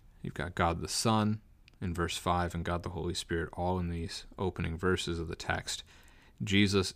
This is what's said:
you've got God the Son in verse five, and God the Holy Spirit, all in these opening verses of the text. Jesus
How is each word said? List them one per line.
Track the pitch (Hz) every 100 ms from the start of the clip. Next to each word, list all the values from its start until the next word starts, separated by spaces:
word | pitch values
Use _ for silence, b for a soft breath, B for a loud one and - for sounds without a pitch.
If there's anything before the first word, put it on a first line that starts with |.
| - -
you've | -
got | - 78
God | - 85 82
the | 85
Son | - 117 110 107 110 - - - -
in | 90
verse | 82 85 -
five, | 90 87 87
and | 85
God | 85 85
the | 87
Holy | 87 85
Spirit, | - - 85 76
all | - 90 92
in | 85
these | 85 82 - - -
opening | 95 - 87 80
verses | 92 92 - 85
of | 85
the |
text. | 87 - 90 - - - b b b b b
Jesus | 110 98 101 98 92